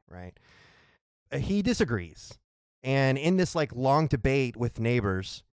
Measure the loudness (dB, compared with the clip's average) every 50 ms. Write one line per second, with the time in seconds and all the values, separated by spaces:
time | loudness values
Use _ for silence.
0 | _ -20 -18 -16 -16 -16 -18 _ _ _ -20 -20 -20 -20 _ _ _ _ _ _
1 | _ _ _ _ _ _ -6 -4 -2 0 0 0 2 2 2 2 2 0 0 -4
2 | -6 -8 -14 -18 -20 -20 -20 -20 _ _ _ _ _ _ _ _ -4 0 2 2
3 | 4 2 2 2 2 2 2 2 2 0 0 -2 -2 -2 -2 0 2 4 4 4
4 | 4 2 0 0 2 2 2 2 0 -2 -2 -4 -4 -4 -4 -2 0 0 2 2
5 | 0 0 -2 -2 -4 -8 -12 -16 -18 _ _